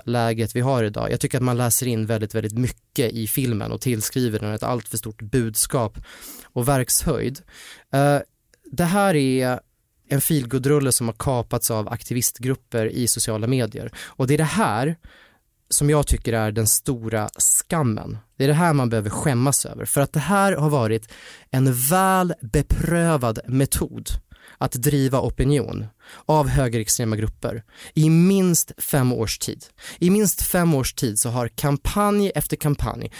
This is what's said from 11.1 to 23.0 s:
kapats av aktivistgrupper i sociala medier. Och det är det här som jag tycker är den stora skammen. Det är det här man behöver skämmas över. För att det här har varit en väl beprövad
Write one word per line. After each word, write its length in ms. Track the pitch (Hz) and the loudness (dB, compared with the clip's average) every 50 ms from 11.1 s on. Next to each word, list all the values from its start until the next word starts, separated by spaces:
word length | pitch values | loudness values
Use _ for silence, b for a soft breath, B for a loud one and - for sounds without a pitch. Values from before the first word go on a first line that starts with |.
| 110 - | -4 -2
kapats 520 | - 143 131 120 110 - - 120 - - | -2 -2 0 -2 -2 -2 -2 -2 -2 -2
av 180 | 117 110 107 - | -2 -2 -4 -4
aktivistgrupper 960 | 117 - - - 120 123 120 - - - 120 127 131 - _ _ - 117 110 | -6 -8 -6 -4 -2 -2 -2 -2 -2 -4 -2 -2 -4 -4 _ _ -2 -2 0
i 220 | 110 - - 123 110 | 0 0 0 0 0
sociala 400 | - - - - 110 107 107 117 | 0 0 -2 -2 -2 -2 0 0
medier. 440 | 131 131 120 107 - 110 107 120 - - | 0 0 0 -2 -4 -8 -10 -12 -12 -14
Och 300 | - - - - 139 123 | -16 -12 -6 -2 0 2
det 60 | 143 | 2
är 40 | 151 | 2
det 60 | 160 | 2
här 520 | 147 139 196 226 151 104 110 127 147 165 - b b b b b b b b b b _ _ _ - | 0 0 0 0 0 0 0 0 -2 -2 -4 b b b b b b b b b b _ _ _ -4
som 200 | - - 147 143 | -2 0 2 4
jag 180 | 151 147 139 - | 4 4 4 2
tycker 260 | - 113 - 123 113 | 0 0 0 0 0
är 180 | 113 110 107 | 0 0 0
den 160 | 104 113 110 110 | 0 0 2 2
stora 600 | - - - - 139 117 113 113 107 107 107 107 - - | 0 0 0 -2 -4 -4 -4 -4 -2 -2 -2 -4 -4 -2
skammen. 800 | - - - - - - - 165 151 120 107 104 87 98 107 110 - _ _ - | 0 2 2 0 0 0 0 0 2 2 0 -2 -4 -8 -10 -12 -14 _ _ 0
Det 60 | 131 | 2
är 40 | 139 | 2
det 60 | 147 | 4
här 200 | 151 180 170 156 | 4 4 4 4
man 160 | 143 127 120 | 4 2 2
behöver 200 | 117 113 101 110 | 2 0 0 -2
skämmas 560 | 104 - - 160 131 117 127 139 139 - - | -2 -2 0 0 2 2 2 2 2 0 -2
över. 200 | - - - - | -4 -8 -8 -6
För 160 | - - 143 | -2 0 0
att 120 | 139 - - | 0 0 0
det 60 | 156 | -2
här 340 | 135 151 202 196 196 196 185 | 0 2 2 2 4 2 2
har 160 | 135 147 156 | 2 2 2
varit 420 | 147 143 117 107 110 113 113 - B B B B B B B B | 2 2 2 2 0 -2 -4 -8 B B B B B B B B
en 220 | B 131 131 135 127 | B 2 4 2 2
väl 600 | 123 127 135 175 185 190 190 190 185 180 180 175 - | 2 2 2 2 4 4 4 4 4 2 0 -2 -6
beprövad 960 | - 110 - 151 143 - - - - - 165 170 | -6 -2 0 0 2 2 2 0 2 0 2 2